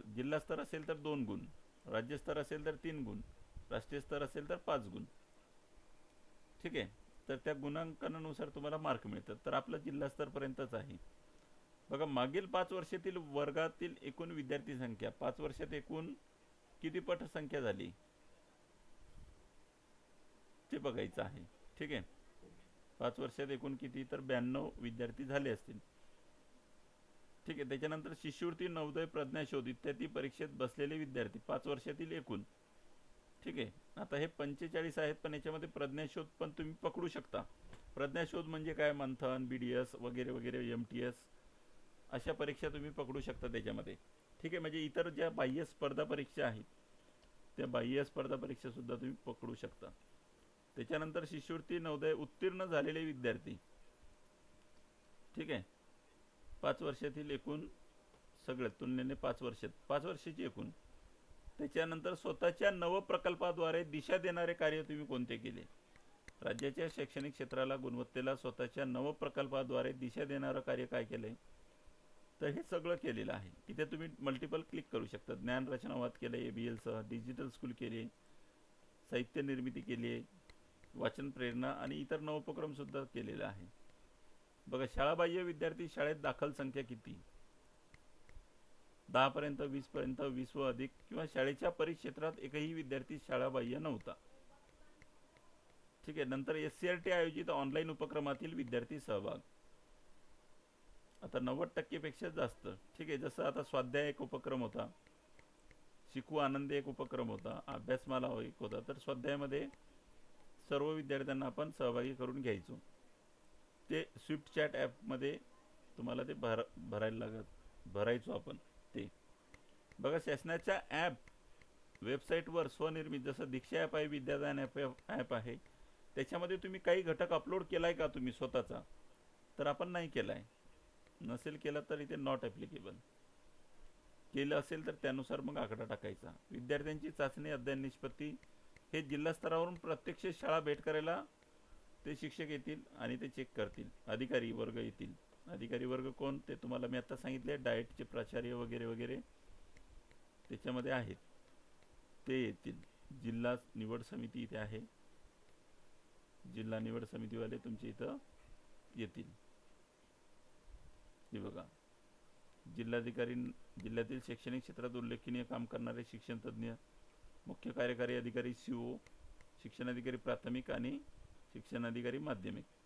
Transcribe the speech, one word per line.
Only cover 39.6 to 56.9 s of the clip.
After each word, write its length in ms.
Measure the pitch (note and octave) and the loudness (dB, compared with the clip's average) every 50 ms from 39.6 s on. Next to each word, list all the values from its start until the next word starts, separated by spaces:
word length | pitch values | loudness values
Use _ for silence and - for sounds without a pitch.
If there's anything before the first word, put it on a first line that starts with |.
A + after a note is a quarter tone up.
| B2 A#2+ B2 B2 B2+ B2 - | 2 4 4 4 4 2 -2
वगैरे 360 | A#2+ A#2 B2 A#2+ B2+ B2 B2 | -4 -4 -2 0 0 0 0
वगैरे, 380 | B2+ B2 A#2 B2 B2 B2+ B2 A#2 | 0 0 0 0 0 0 0 0
एमटीएस, 440 | A#2 A#2 A#2+ - A#2+ A#2+ B2 B2 A#2+ - - - - - - - - - - - - - - - - - - - | 0 0 -2 -2 0 0 0 0 0 -4 -10 -20 -20 -20 -20 -20 -20 -20 -20 -20 -20 -20 -20 -20 -20 -20 -8 -6
अशा 220 | - B2 - E3+ D#3 | -4 -2 0 0 0
परीक्षा 360 | - D3+ D3 C#3 - - D3+ | 2 0 0 0 0 -2 -2
तुम्ही 200 | D3 D3 C#3+ D3+ | -2 -2 -4 -4
पकडू 320 | D3 - C#3 A#2+ C3 C#3+ | -4 -4 -2 -2 -2 -2
शकता 260 | C#3+ - B2 - - | -2 -4 -4 -2 -2
त्याच्यामध्ये. 480 | A#2+ A2+ A2+ G2+ G#2+ G#2+ G#2 - G2 G2 - - - - - - - - - | -2 -2 0 0 0 -2 -2 -4 -6 -8 -10 -14 -18 -20 -20 -20 -20 -10 -6
ठीक 120 | - E3 F3 | -2 -2 0
आहे, 60 | F3 | 0
म्हणजे 260 | D#3+ D#3 D3+ D#3+ D#3 | 0 0 0 0 0
इतर 240 | D3 - F#3 E3+ E3+ | 2 2 2 2 2
ज्या 200 | D3 C3+ E3 E3 | 2 2 2 2
बाह्य 360 | A2+ - C3+ C3 C3 D#3+ D#3+ | 4 4 4 4 4 2 0
स्पर्धा 380 | - - - D3+ C#3 C3+ D#3 D3+ | -2 -2 0 0 2 2 2 2
परीक्षा 440 | - C#3 - C#3 - - D3 C#3+ | 2 2 0 0 -2 0 2 2
आहेत, 160 | B2 A2 G#2+ B2 - - - - - - - - - - - - - - - - - - | 2 2 0 -6 -10 -16 -20 -20 -20 -20 -20 -20 -20 -20 -20 -20 -20 -20 -20 -20 -8 -4
त्या 100 | - C#3 | -2 0
बाह्य 360 | B2+ B2 A#2+ A#2 B2 C3 C#3 C#3 | 2 4 4 4 4 4 4 4
स्पर्धा 320 | - - - C#3 - - | 2 2 0 0 2 0
परीक्षासुद्धा 600 | C3 - C3 C3 - - B2+ A2+ C3+ A#2+ A#2+ A#2+ | 0 0 -4 -4 -6 -6 -6 -6 -6 -4 -2 -2
तुम्ही 200 | A2+ B2+ C3 C#3 - - | -2 -2 -4 -4 -4 -6
पकडू 300 | B2+ A2+ - - A#2 A#2 | -6 -6 -4 -4 -6 -4
शकता. 340 | - - - - - - - - - - - - - - - - - - - - - - - - | -4 -6 -8 -8 -10 -12 -14 -14 -16 -20 -20 -20 -20 -20 -20 -20 -20 -20 -20 -20 -20 -20 -10 -8
त्याच्यानंतर 500 | C#3 A#2+ - D#3+ D3+ D#3 D#3+ D#3 E3+ D#3+ | -6 0 2 2 2 2 2 0 -2 -2
शिष्यवृत्ती, 540 | D3 D#3 D3+ - - E3 D#3+ D3+ - E3+ F3 | -2 -4 -6 -4 -4 -4 -4 -2 0 0 0
नवोदय 320 | E3 D#3+ D3+ C#3+ D#3 D#3 D#3 | 2 0 0 4 4 4 4
उत्तीर्ण 520 | - D3 - - - F3+ F#3 F#3 F#3 F#3+ | 4 2 -4 -2 0 2 2 2 2 2
झालेले 400 | F3+ E3 D3 C#3 D#3 D#3 D#3+ E3 | 4 6 6 6 6 4 2 2
विद्यार्थी. 500 | D#3 C#3+ B2+ B2 A#2 A2 - - - G#2+ - - - - - - - - - - - - - - - - - - - - - - - - - - - - - - - - - - - - | 0 0 2 4 4 4 2 -2 -6 -8 -10 -10 -16 -20 -20 -20 -20 -20 -20 -20 -20 -20 -20 -20 -20 -20 -20 -20 -20 -20 -20 -20 -20 -20 -20 -20 -20 -20 -20 -20 -20 -20 -20 -20 -10 -6
ठीक 160 | - D#3 E3 | -4 -2 0
आहे, 120 | C#3 G2 F#2 - - - - - - - - - - - - - - - - - - - | -2 -2 -2 -6 -14 -20 -20 -20 -20 -20 -20 -20 -20 -20 -20 -20 -20 -20 -16 -14 -8 2
पाच 200 | - C#3+ C3 - | 4 4 4 4
वर्षातील 500 | F3 D3+ | 2 0